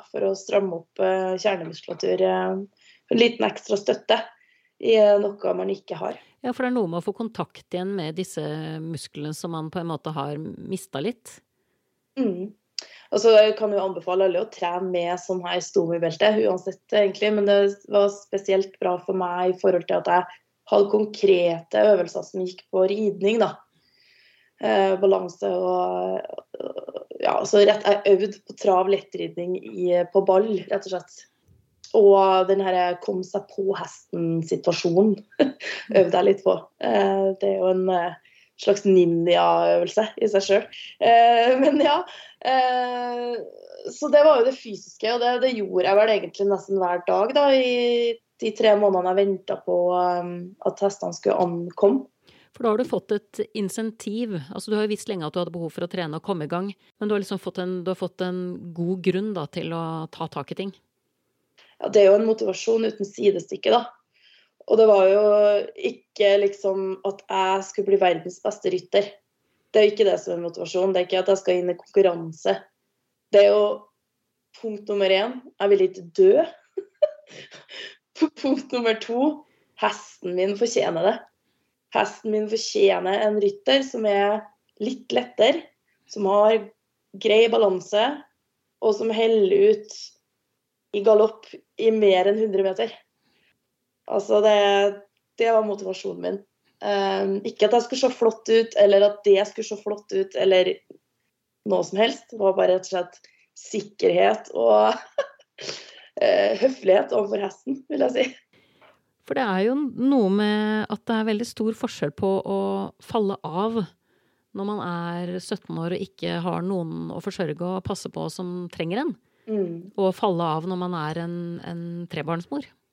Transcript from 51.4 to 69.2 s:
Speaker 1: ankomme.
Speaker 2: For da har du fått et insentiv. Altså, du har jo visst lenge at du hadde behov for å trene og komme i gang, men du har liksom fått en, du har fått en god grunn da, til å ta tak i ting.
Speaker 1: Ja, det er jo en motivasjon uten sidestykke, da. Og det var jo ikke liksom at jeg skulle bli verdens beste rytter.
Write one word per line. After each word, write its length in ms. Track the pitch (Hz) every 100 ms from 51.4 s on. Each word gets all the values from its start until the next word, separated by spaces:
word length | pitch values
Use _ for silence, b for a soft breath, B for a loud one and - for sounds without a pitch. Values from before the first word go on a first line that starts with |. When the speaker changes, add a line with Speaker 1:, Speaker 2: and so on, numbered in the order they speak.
Speaker 1:
ankomme. 640 | 175 170 175 - 202 262 - _ b b b -
Speaker 2:
For 80 |
da 80 | 233
har 80 | 214
du 80 | 254
fått 240 | 240 -
et 280 | 208 _ - 208
insentiv. 840 | 220 196 - 220 220 - 214 240 180 135
Altså, 220 | 190 -
du 60 | 208
har 80 | 214
jo 80 |
visst 160 | 208 -
lenge 160 | 196 151
at 60 |
du 80 | 180
hadde 100 | 170
behov 220 | 175 165
for 100 | -
å 60 | 175
trene 240 | 185 160 160
og 80 |
komme 220 | - 180 147
i 20 |
gang, 220 | 175 196
men 360 | 190 _ - 208
du 40 |
har 80 | 208
liksom 200 | 196 196
fått 180 | - 185
en, 220 | 180 185
du 80 | 175
har 60 | 185
fått 240 | 175 -
en 140 | 180 180 180 180 175
god 300 | 165 175 185
grunn 300 | 180 180 214 190
da, 80 | 147
til 220 | 175 165 165
å 60 | 165 160 160
ta 100 | - 160
tak 220 | - 135
i 40 | 180
ting. 100 | 190 - _ _ _ _ _ _ _ _ b b
Speaker 1:
Ja, 80 | -
det 80 | 208
er 80 | 196
jo 80 | 202
en 80 |
motivasjon 640 | 226 220 214 185 - 226 226
uten 160 | -
sidestykke, 720 | 196 - 208 185 160 196 196 233
da. 60 | 240 - _ b b b b b -
Og 140 | 220
det 60 | 220
var 160 | 202 190
jo 200 | 202 208 208 208 208 - - 240
ikke 420 | - _ - 202 202
liksom 540 | 202 202 196 190 190 190 196
at 140 | 196 -
jeg 380 | 190 190 190 190
skulle 220 | - 196
bli 80 | 196
verdens 400 | 185 165 180 -
beste 300 | 214 202 190
rytter. 400 | 180 - 202 202 -